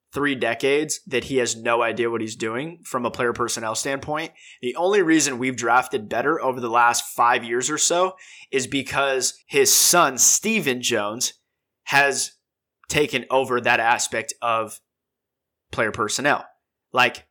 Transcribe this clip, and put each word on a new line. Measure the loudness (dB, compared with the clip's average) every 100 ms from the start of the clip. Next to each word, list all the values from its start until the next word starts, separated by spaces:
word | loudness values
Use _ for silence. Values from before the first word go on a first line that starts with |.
| _
three | -4 -2
decades | 0 -2 0 0 0 -2 -8 -4
that | -4 -2
he | -2
has | -2 -2
no | 0 0
idea | 0 0 -2
what | -2
he's | -6 -6
doing | -6 -6 -8 -12
from | -8 -4 -4
a |
player | -2 -2
personnel | -2 -4 -4 -6 -4
standpoint. | -4 -6 -6 -8 -8 -14 -20 -10
The | -8 -2
only | 0 2
reason | 4 4 2 -2
we've | -4 -2
drafted | 2 2 2 -4 -4
better | -2 0 0
over | -2 -4
the | 0
last | 4 4 2 -2 0
five | 2 2
years | 0 -2 -2
or | -2
so | 0 2 0 -4 -20 -20 -6
is | -4 -2
because | -4 -2 -2 0 0 -2 -6 -2
his | 2 4
son, | 4 6 6 4 4
Stephen | 2 2 0 0 0 -2
Jones, | 0 0 -2 -4 -6 -8 _ _ _ _
has | 0 2 2 0 -4 _ _ _ _ _ -4
taken | -2 0 -2 0
over | 0 0 0
that | 2 2
aspect | 2 0 0 -6 -6 -6
of | -2 -2 -4 -10 _ _ _ _ _ _ _ _ _
player | -4 -2
personnel. | -2 -4 0 0 0 -4 _ _ _ _
Like, | 2 2 0 _